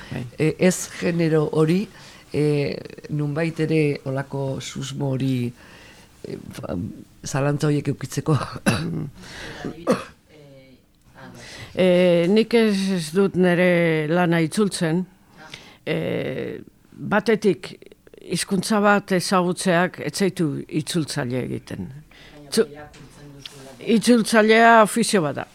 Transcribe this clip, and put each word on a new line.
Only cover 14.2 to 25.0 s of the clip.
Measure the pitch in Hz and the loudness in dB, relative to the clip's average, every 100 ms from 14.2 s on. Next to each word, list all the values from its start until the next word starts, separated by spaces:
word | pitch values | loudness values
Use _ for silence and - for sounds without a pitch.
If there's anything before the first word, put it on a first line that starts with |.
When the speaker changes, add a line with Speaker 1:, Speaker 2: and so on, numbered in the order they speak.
| 175 170 | 2 2
Speaker 1:
itzultzen. | 156 - 202 - 165 170 180 _ _ - - - - - | 0 0 -2 0 -2 -2 -4 _ _ -20 -20 -20 -20 -14
E, | - 160 160 - - - 123 - - _ _ | -6 -4 -4 -4 -6 -8 -10 -12 -16 _ _
batetik, | - 135 202 208 220 208 165 - - - - - - | -14 -2 -2 2 2 2 0 -6 -18 -20 -20 -20 -20
hizkuntza | - 175 - 196 - 220 | -8 -6 -2 -2 0 2
bat | 208 202 - | 4 2 2
ezagutzeak | 185 - 190 175 180 190 170 180 - | -2 2 0 0 0 2 2 0 -4
ez | 147 - | -8 -2
zaitu | 196 175 156 139 - | -2 0 -2 -2 -4
itzultzaile | 151 - 175 143 143 127 127 | -6 -2 -4 -4 -4 -4 -4
egiten. | 127 123 - - - 139 - - - - 143 220 | -4 -8 -10 -10 -10 -12 -20 -20 -20 -20 -4 0
Itzu-, | 147 143 147 143 135 - 143 139 - - - - - | 0 -4 -18 -20 -20 -20 -20 -20 -20 -20 -20 -12 0
itzultzailea | 226 220 240 208 226 214 220 233 226 | 2 6 4 4 4 6 8 8 8
ofizio | 208 233 | 6 2